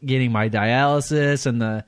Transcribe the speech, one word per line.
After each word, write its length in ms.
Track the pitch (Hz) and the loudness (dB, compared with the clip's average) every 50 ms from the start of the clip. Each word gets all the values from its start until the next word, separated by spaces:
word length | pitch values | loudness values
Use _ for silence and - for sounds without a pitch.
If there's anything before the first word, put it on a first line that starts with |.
| - | -6
getting 260 | 135 131 131 127 123 113 | -2 0 0 0 0 0
my 160 | 107 107 110 | 0 0 0
dialysis 960 | 107 107 104 110 120 131 139 143 147 147 135 - 151 151 143 143 143 135 - | 0 0 0 2 2 2 2 2 2 0 -2 0 0 0 2 2 0 0 0
and 140 | 135 120 117 113 | -2 -2 0 -2
the 220 | 110 110 110 - | -2 -4 -6 -8